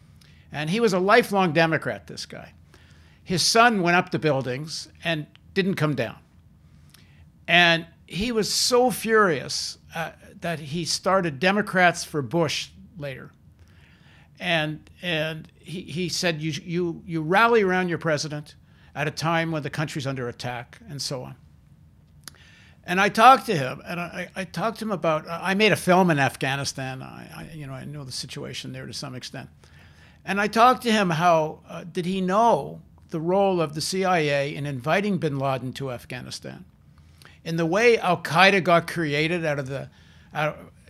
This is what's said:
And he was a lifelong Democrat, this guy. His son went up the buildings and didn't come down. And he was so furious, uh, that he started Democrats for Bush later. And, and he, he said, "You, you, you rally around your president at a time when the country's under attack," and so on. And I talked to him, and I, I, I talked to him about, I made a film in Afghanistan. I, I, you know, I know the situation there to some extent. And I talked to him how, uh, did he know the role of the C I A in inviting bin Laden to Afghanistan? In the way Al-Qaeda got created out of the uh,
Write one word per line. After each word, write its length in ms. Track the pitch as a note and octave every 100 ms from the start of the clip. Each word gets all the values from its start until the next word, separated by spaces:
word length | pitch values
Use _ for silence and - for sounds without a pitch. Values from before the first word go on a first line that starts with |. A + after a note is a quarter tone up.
| - - - - -
And 180 | C#3+ D#3
he 100 | G#3+
was 120 | A3+
a 60 | F3+
lifelong 540 | F#3+ A#3+ - G3+ F#3
Democrat, 540 | D#3+ E3 D3+ C3 G2+ -
this 180 | - -
guy. 260 | - - - - - - - - -
His 180 | - E3+
son 400 | - A3+ A#3+ G#3
went 140 | E3+ F3
up 140 | F3+
the 80 | D3+
buildings 720 | D3+ C3+ C3 B2+ D#3+ - - -
and 220 | E3+ D#3+ D3 - -
didn't 200 | G3 F#3+
come 200 | F3+ D3+
down. 220 | C3 A2 - _ _ _ _ - - - - - - - - -
And 400 | F3 E3+ E3 E3+ - -
he 240 | E3 B3
was 220 | A3 F#3+
so 380 | - - B3 B3
furious, 880 | F3+ A3 A3 G3 C3 C3 - - - -
uh, 180 | E3 D#3+ - - G3+
that 180 | E3+ D3+
he 260 | D3+ E3+
started 560 | D#3 - F#3+ F#3+ E3+ C3
Democrats 640 | F#3 G#3 G#3 F#3 F3 E3+
for 180 | - D3+
Bush 480 | A#2+ E3+ D3+ - - - - F3
later. 360 | C#3+ B2+ - _ - - - _ - _ _ - _ -
And, 480 | F#3 E3 D#3 D3+ - -
and 480 | F3+ D#3+ D#3+ D#3+ - _
he, 240 | - E3
he 260 | - D3+ F3
said, 320 | - F3+ D3+
"You, 120 | D#3+ D3
you, 400 | F3+ E3+ F3 D#3+
you 180 | - E3
rally 400 | D#3 G3 A#3 A#3
around 260 | F#3+ F#3 F3+
your 100 | D#3+
president 560 | E3 C#3+ D3+ D3+ D3+ - - - -
at 140 | - D3+
a 20 |
time 400 | - D#3 E3 E3
when 120 | D#3+
the 80 | C3+
country's 360 | - D#3 D#3 C3
under 220 | C3 A#2+
attack," 500 | - B2 A#2+ B2 - A#3
and 140 | C#3
so 200 | - C3
on. 100 | C3+ C3 - - _ - - _ _ - - - - - - -
And 160 | - F#3
I 100 | G3+
talked 340 | G#3 A#3+ - -
to 100 | E3+
him, 260 | C3 C3+
and 160 | G3 F3
I, 300 | E3+ F#3 F3 F#3+
I, 40 |
I 40 |
talked 340 | F#3 E3 A3 A3
to 60 | A3
him 60 |
about, 340 | F3+ E3 D#3 E3
I 240 | E3+ F3
made 200 | F#3+ G#3+
a 40 | D#3+
film 340 | - F3+ F3+
in 80 | D3
Afghanistan. 840 | C3 - C#3 C#3 C3 - C3 C3
I, 260 | C3+ A#2+ A#2+ D#3+
I, 140 | D3
you 120 | D#3 C3+
know, 80 |
I 100 | C3
know 180 | C3+ D3
the 100 | C3
situation 600 | - C3 D3 C3+ B2+ C3
there 140 | C3 C3+
to 80 |
some 200 | - C3+
extent. 360 | B2+ - B2+ - - - - - - - -
And 160 | - G3
I 60 | G#3
talked 380 | A3+ B3 B3+
to 80 | A#3+
him 180 | G#3+ F#3
how, 500 | D#3 F3 E3 D#3 - -
uh, 160 | E3+
did 220 | F3 F3+ F3
he 140 | F#3+
know 580 | F#3 G3+ A#3 E3 D3 E3 - - -
the 100 | E3
role 400 | E3 F#3+ G3 F3+
of 140 | D3+
the 60 | D3+
C 240 | - F#3+
I 160 | F#3 F3
A 340 | D3 C#3+ C#3+
in 120 | D#3+ C#3+
inviting 520 | C3 C#3 F#3+ G3+ F3
bin 200 | D#3 C#3
Laden 340 | C3+ C3 B2+
to 160 | A#2+ C3+
Afghanistan? 720 | A#2+ - B2+ B2+ - C3 C#3 - _ _ - - - - -
In 120 | E3 E3
the 100 | E3
way 320 | F#3+ A#3+ A3
Al-Qaeda 640 | F3+ E3+ - D#3+ F#3+ G3
got 240 | F3 E3+ E3+
created 580 | E3+ D3+ C#3+ D#3+ F3
out 140 | D#3+ C#3+
of 80 | C3
the 240 | C3+ C3+ - - - - D3
uh, 140 | D3+ - - -